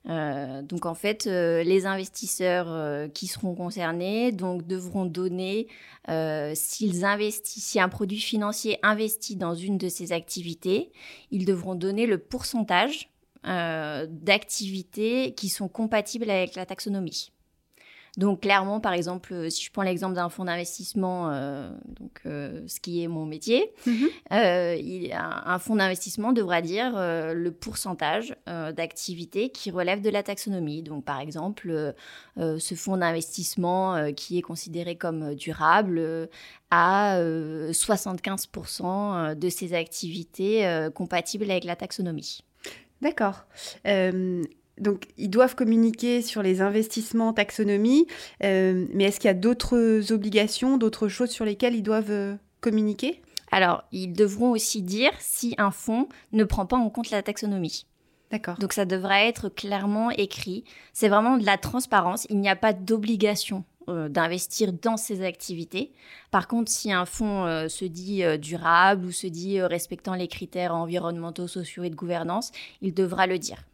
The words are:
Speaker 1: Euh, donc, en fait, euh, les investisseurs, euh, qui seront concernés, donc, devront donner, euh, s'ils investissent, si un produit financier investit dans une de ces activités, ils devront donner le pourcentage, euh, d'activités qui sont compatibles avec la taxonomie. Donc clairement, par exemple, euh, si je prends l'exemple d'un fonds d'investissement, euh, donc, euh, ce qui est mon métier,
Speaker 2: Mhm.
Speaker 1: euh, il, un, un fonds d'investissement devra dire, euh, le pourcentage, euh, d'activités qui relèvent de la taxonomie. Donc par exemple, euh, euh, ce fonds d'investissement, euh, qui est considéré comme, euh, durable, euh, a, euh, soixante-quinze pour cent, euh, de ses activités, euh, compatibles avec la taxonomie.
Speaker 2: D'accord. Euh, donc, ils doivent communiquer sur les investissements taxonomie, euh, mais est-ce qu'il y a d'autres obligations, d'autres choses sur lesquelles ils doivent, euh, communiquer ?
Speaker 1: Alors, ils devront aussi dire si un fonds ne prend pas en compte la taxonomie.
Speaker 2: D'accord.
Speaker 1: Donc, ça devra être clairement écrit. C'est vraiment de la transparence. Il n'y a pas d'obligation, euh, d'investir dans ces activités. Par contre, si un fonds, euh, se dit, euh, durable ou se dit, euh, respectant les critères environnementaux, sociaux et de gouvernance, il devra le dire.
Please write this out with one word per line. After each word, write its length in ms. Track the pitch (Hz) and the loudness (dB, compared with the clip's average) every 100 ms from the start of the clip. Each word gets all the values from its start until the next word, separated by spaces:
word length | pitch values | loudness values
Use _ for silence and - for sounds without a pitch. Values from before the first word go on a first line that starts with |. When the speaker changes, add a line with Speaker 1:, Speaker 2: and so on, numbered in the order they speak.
| - | -4
Speaker 1:
Euh, 540 | 165 151 139 135 135 | -4 -2 -4 -6 -10
donc, 240 | 143 175 170 | -8 -6 -6
en 80 | |
fait, 320 | - 208 214 214 | -2 -2 -2 0
euh, 360 | 180 170 165 | 2 4 4
les 240 | 170 190 190 | 4 4 4
investisseurs, 800 | 196 190 - - - 180 180 170 | -4 -6 -8 -6 0 2 2 0
euh, 380 | 160 151 147 151 | -4 -2 -4 -6
qui 220 | 147 180 | -8 -8
seront 260 | - 190 | -6 -6
concernés, 800 | 170 175 196 170 170 185 214 247 | -4 -6 -4 -4 -2 -2 0 0
donc, 340 | 196 185 180 170 | 0 -4 -4 -4
devront 380 | 185 180 196 | -6 -4 -2
donner, 640 | 185 160 185 180 185 202 226 - - - - | -2 -2 -2 -2 -2 -4 -4 -12 -20 -18 -4
euh, 440 | 160 160 151 147 | -2 -2 -2 -4
s'ils 500 | 156 - - 214 175 | -4 -6 -2 -2 2
investissent, 600 | 196 208 208 214 - - | 0 2 0 -4 -10 -10
si 160 | - 220 | -2 2
un 80 | 185 | 2
produit 320 | - 196 208 | 0 -4 -4
financier 580 | - 220 208 214 220 208 | -2 -2 -2 -2 -4 0
investit 540 | 208 214 220 220 - 190 | 2 2 -2 -4 -8 -6
dans 180 | 175 | -4
une 240 | 170 190 196 | -4 -2 -2
de 100 | 185 | -2
ces 240 | - 170 | -6 -4
activités, 760 | 170 165 - 170 160 180 208 349 - - - _ | -4 -4 -10 -8 -6 0 0 -2 -14 -20 -20 _
ils 140 | 190 | -2
devront 320 | 185 185 180 180 | 0 0 -2 -4
donner 300 | 185 202 233 | -2 0 2
le 120 | 190 | 0
pourcentage, 920 | - 247 - 240 208 180 240 311 - _ _ _ - | -2 -8 -4 -2 2 4 4 -2 -10 _ _ _ -6
euh, 600 | 185 170 160 151 147 160 | -4 -2 -4 -4 -6 -8
d'activités 1300 | 160 170 202 - - 196 190 180 - 220 254 262 | -6 2 2 2 -6 -4 -6 -8 -4 0 0 -2
qui 160 | - 196 | -4 -6
sont 180 | - 190 | -4 -6
compatibles 600 | - 220 220 208 226 226 | -4 0 0 -2 -6 -2
avec 240 | 190 180 | 0 0
la 100 | 185 | -4
taxonomie. 680 | 180 190 214 196 185 - - _ _ _ _ _ - - - - | -10 -8 -4 -4 -4 -8 -10 _ _ _ _ _ -20 -20 -16 0
Donc 260 | 202 180 | 2 2
clairement, 380 | 202 202 190 214 | 4 4 4 0
par 140 | 214 | 0
exemple, 400 | 175 170 180 - | 0 -2 -6 -8
euh, 160 | 175 160 | -6 -4
si 140 | 160 | -6
je 60 | - | -6
prends 120 | - | -2
l'exemple 320 | 190 175 190 | 0 0 -2
d'un 160 | 180 175 | -2 -4
fonds 140 | - | -4
d'investissement, 840 | 180 175 175 - 185 208 185 180 170 | -4 -4 -6 -10 -6 -2 -2 -2 -2
euh, 380 | 139 139 139 95 - - - | -2 -4 -6 -10 -14 -16 -16
donc, 220 | - - | -18 -14
euh, 380 | 170 147 143 160 165 | -10 -8 -8 -12 -12
ce 100 | - | -12
qui 220 | - 170 | -6 -4
est 60 | 170 | -4
mon 180 | 165 156 | -6 -6
métier, 460 | 156 208 247 440 - 247 | -8 2 4 2 -2 0
Speaker 2:
Mhm. 220 | 226 294 - - | 2 2 0 0
Speaker 1:
euh, 440 | 202 208 180 175 165 | 4 6 4 2 -2
il, 360 | 147 185 175 | -4 -6 -6
un, 300 | - 160 - | -4 -4 -6
un 140 | - 180 | -2 -2
fonds 180 | - 214 | 2 2
d'investissement 560 | 190 185 - - 220 | 4 0 -6 -4 2
devra 300 | 240 185 175 | 2 4 2
dire, 320 | 170 196 254 214 | 2 -2 -2 0
euh, 380 | 180 165 160 | 0 -2 -2
le 160 | 170 170 | -2 -4
pourcentage, 840 | 170 - - 190 175 151 180 240 - - | -6 -10 -8 -6 -2 0 -2 -4 -12 -10
euh, 240 | 170 160 | -8 -6
d'activités 760 | 160 165 - - 170 165 196 254 | -6 -6 -6 -10 -8 -6 -2 -4
qui 220 | - 202 | -4 -6
relèvent 280 | 180 175 202 | -2 0 0
de 100 | 208 | 0
la 120 | 202 | 0
taxonomie. 600 | 202 202 - 190 156 151 | -4 -6 -4 -2 -2 -6
Donc 220 | 160 147 | -8 -8
par 160 | 127 139 | -6 -6
exemple, 480 | 151 147 180 208 175 | -6 -6 -6 -6 -4
euh, 240 | 160 151 - - - - - | -2 -4 -8 -18 -20 -16 -4
euh, 200 | 160 160 | -2 -2
ce 160 | - 170 | -4 -6
fonds 200 | - 190 | -2 2
d'investissement, 960 | 170 165 160 - 170 - 175 185 190 | 2 0 -4 -6 -4 0 2 2 2
euh, 180 | 175 151 | 0 -2
qui 260 | 143 - 175 | -4 -4 -4
est 40 | |
considéré 540 | 170 165 - 165 175 170 | -4 -10 -8 -8 -6 -4
comme, 260 | 175 160 | -4 -4
euh, 120 | 151 | -6
durable, 640 | 143 - 156 156 185 202 165 | -6 -6 0 6 6 4 0
euh, 280 | 160 165 160 - - - _ | 0 -2 -6 -12 -20 -20 _
a, 480 | 175 175 196 208 185 | 6 6 6 4 2
euh, 560 | 165 165 156 160 160 | 2 0 -4 -6 -4
soixante-quinze 720 | 165 - 202 202 185 - 196 - | -2 2 0 0 -6 -4 -6 -8
pour 220 | - - | -10 -10
cent, 500 | - 185 190 208 180 | -6 -2 -2 -2 -2
euh, 160 | 156 | -2
de 160 | 151 180 | -2 -2
ses 240 | 170 175 | -2 -2
activités, 920 | 170 165 - 175 165 165 - 190 220 190 | -2 -4 -6 -6 -8 -10 -4 0 2 2
euh, 220 | 165 160 | 2 -2
compatibles 640 | - 170 180 165 208 202 | -4 -2 -2 -2 -4 0
avec 140 | 185 | 0
la 120 | 175 170 | -2 -6
taxonomie. 600 | 190 - 180 156 - - _ _ - - _ _ | -8 -4 -4 -4 -8 -14 _ _ -18 -18 _ _
Speaker 2:
D'accord. 420 | 285 302 208 190 - - - - - | -2 0 -2 -2 -16 -16 -16 -6 2
Euh, 580 | 196 185 185 185 175 165 - _ - | 4 4 2 0 -2 -4 -8 _ -2
donc, 300 | 202 190 - - | 0 0 -6 -6
ils 100 | 208 | 0
doivent 280 | 208 254 - | 6 6 6
communiquer 680 | 226 226 226 226 240 240 | 4 6 6 4 2 2
sur 200 | 233 220 | 0 0
les 200 | 190 185 | 2 4
investissements 720 | 196 208 220 226 220 226 226 | 4 4 2 -2 -2 2 2
taxonomie, 720 | 220 208 - 208 202 220 277 330 - - - | 2 0 0 2 4 6 8 6 0 -16 -2
euh, 440 | 202 190 185 185 180 | 2 6 6 4 2
mais 100 | 196 | 4
est-ce 160 | 196 202 | 4 6
qu'il 80 | 220 | 2
y 20 | |
a 40 | |
d'autres 760 | 185 214 240 - 240 226 220 202 | 4 2 2 2 4 6 4 4
obligations, 680 | 220 214 202 214 - 254 269 | 0 4 2 2 2 2 4
d'autres 300 | 226 220 208 | 2 2 -2
choses 200 | - 247 | 0 -2
sur 160 | - | 0
lesquelles 300 | 214 202 247 | -4 2 2
ils 80 | 233 | 2
doivent, 280 | 202 220 208 | 2 0 2
euh, 260 | 208 196 202 _ _ | -2 -2 -6 _ _
communiquer ? 580 | 233 214 214 202 262 349 - - - | 2 2 2 0 -4 -4 -10 -12 0
Speaker 1:
Alors, 320 | 190 180 175 - | 4 4 2 -4
ils 200 | 185 185 | -8 -4
devront 380 | 175 208 202 240 | 2 2 4 2
aussi 280 | 226 - 220 | 4 0 -2
dire 300 | 180 208 269 - | -2 2 2 2
si 360 | - - 240 - | -6 -4 -2 2
un 120 | 202 | 0
fonds 380 | - - 226 277 - _ | 0 -2 0 0 -4 _
ne 120 | 214 | 2
prend 200 | 214 - | 4 2
pas 140 | 185 254 | 2 2
en 100 | 220 | 2
compte 220 | 220 226 | -2 -2
la 120 | 208 | -2
taxonomie. 600 | 196 208 214 196 165 - - _ _ _ _ | -2 -4 -2 -2 -2 -6 -12 _ _ _ _
Speaker 2:
D'accord. 260 | 220 220 175 | -6 -4 -2
Speaker 1:
Donc, 140 | 196 | -2
ça 140 | - 190 | 0 0
devra 360 | 190 196 196 | 0 4 6
être 280 | 220 233 196 | 4 2 -6
clairement 600 | - 202 202 202 214 233 | -6 -4 0 2 2 0
écrit. 540 | 220 202 - 202 190 - - - | 0 -2 -2 -6 -8 -10 -20 -14
C'est 140 | - 214 | 2 6
vraiment 280 | 208 226 262 | 6 6 4
de 80 | |
la 140 | 202 196 | 4 2
transparence. 680 | - 254 - 208 175 190 - | 2 -4 2 4 4 -2 0
Il 100 | 208 | 2
n'y 80 | 196 | 2
a 80 | 190 | 4
pas 160 | 220 | 4
d'obligation, 920 | 190 185 220 214 214 208 208 - 190 175 _ - | 2 0 0 2 2 2 2 -2 -6 -8 _ -6
euh, 200 | 170 156 | -4 -2
d'investir 640 | 147 165 180 - - 208 | 0 2 0 -4 0 0
dans 240 | 175 233 220 | 2 0 0
ces 260 | - 196 | -2 -2
activités. 720 | 185 175 - 170 165 185 285 _ - - _ | -4 -6 -10 -8 -6 -6 -6 _ -20 -20 _
Par 180 | 196 - | 0 2
contre, 240 | 233 226 | 0 0
si 180 | - 208 | -2 0
un 140 | 190 | 0
fonds, 400 | 180 - 220 202 | 0 -2 -2 0
euh, 240 | 175 160 160 | 0 -2 -4
se 160 | - | -6
dit, 400 | 185 165 185 196 | -8 -8 -4 2
euh, 140 | 175 156 | 2 2
durable 680 | 151 170 165 170 190 196 180 | -2 -2 4 8 8 6 0
ou 60 | |
se 140 | 175 190 | -6 -6
dit, 340 | 165 190 196 | -6 -2 0
euh, 60 | 180 | 2
respectant 480 | 170 - 175 - | 0 -4 -8 -6
les 120 | 185 175 | -4 -6
critères 480 | - 175 180 180 | -8 -8 -4 -2
environnementaux, 720 | 170 165 175 170 170 170 170 180 | -2 0 -2 -2 -4 -8 -8 -8
sociaux 380 | 185 165 - | -6 -10 -6
et 60 | 175 | -6
de 40 | |
gouvernance, 560 | 156 170 175 170 190 247 - - - | -6 -4 -2 0 -2 -4 -12 -18 -6
il 140 | 196 | -2
devra 320 | 175 185 185 185 | 0 0 4 2
le 120 | 185 | 2
dire. 240 | 143 - - | -4 -12 -18